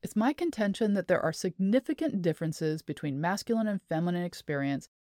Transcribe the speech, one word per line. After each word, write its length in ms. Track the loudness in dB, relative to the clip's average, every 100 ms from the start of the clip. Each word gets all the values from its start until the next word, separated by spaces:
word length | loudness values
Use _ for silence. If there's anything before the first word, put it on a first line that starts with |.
It's 140 | -4
my 180 | 0 0
contention 600 | 2 -2 0 0 2 2
that 140 | 2 2
there 120 | 2
are 120 | 2
significant 880 | 0 -4 0 4 4 2 -2 0 0
differences 600 | 0 0 -2 -2 -2 -2
between 380 | -4 -6 -4 -2
masculine 460 | 0 -2 0 0 0
and 160 | -2
feminine 400 | _ 0 2 0
experience, 680 | -4 -8 -4 -2 0 -2 -6 _ _